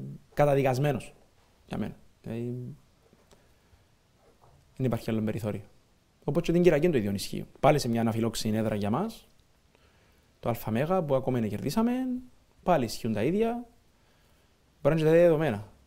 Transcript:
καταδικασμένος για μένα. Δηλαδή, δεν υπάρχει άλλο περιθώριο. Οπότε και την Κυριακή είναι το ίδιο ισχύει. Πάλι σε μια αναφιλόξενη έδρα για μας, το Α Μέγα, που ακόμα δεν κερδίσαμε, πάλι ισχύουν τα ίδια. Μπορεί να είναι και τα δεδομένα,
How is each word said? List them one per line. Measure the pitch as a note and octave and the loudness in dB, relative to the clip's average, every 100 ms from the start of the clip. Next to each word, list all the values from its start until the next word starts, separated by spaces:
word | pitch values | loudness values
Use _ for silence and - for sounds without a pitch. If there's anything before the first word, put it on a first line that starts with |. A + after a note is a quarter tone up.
| C3+ - - | -12 -16 -8
καταδικασμένος | - D3 C#3 C3 B2+ D3 B2 - - _ _ _ _ _ | 0 4 4 2 2 0 -2 -8 -20 _ _ _ _ _
για | F#2 | -8
μένα. | G#2+ - - _ | -8 -10 -20 _
Δηλαδή, | - A2+ A#2+ B2 B2 D3 _ _ _ _ _ - _ _ _ _ _ _ _ _ _ _ - _ _ - | -12 -10 -8 -8 -12 -16 _ _ _ _ _ -20 _ _ _ _ _ _ _ _ _ _ -20 _ _ -4
δεν | C3 | -2
υπάρχει | A#2 - | -2 -2
άλλο | A2 | -2
περιθώριο. | G#2+ G#2+ G#2+ G#2 - - _ _ _ _ | -2 -4 -6 -6 -12 -20 _ _ _ _
Οπότε | - D#3 E3 | -4 -2 0
και | |
την | E3+ | 4
Κυριακή | F3 C#3+ F3+ | 4 4 2
είναι | |
το | C#3 | 2
ίδιο | G2+ | 0
ισχύει. | G2 - G2+ - - | -4 -6 -10 -12 2
Πάλι | C#3 D3 | 4 4
σε | B2 | 0
μια | A#2 | 0
αναφιλόξενη | A#2 A2+ A#2 - A2+ G#2+ | 0 0 -2 -2 -2 0
έδρα | G#2+ G#2+ | 0 -2
για | G2+ | 0
μας, | B2+ A3 - - _ _ _ _ _ _ _ _ _ _ _ | -2 -4 -8 -20 _ _ _ _ _ _ _ _ _ _ _
το | A#2+ | -6
Α | A2 - | -4 -2
Μέγα, | A2 D3+ F#3+ | -2 0 0
που | D3+ C3 | 0 0
ακόμα | B2+ B2+ | 0 -2
δεν | G#2+ | -2
κερδίσαμε, | G#2 - A3+ A#3 B3+ B3+ B3+ - - _ _ | -4 -2 0 0 -2 -4 -6 -10 -20 _ _
πάλι | - D#3+ A#2 | 0 0 0
ισχύουν | - A2+ | -4 -4
τα | G#2 | -2
ίδια. | C3 G3+ A3+ A#3+ B3 _ _ _ _ _ _ _ _ _ _ _ | 0 0 -2 -4 -10 _ _ _ _ _ _ _ _ _ _ _
Μπορεί | C#3+ D#3+ | 0 2
να | |
είναι | D#3 | 4
και | E3 | 6
τα | |
δεδομένα, | F3 D3+ D#3 G#2 G#2 - | 6 6 2 -2 -8 -20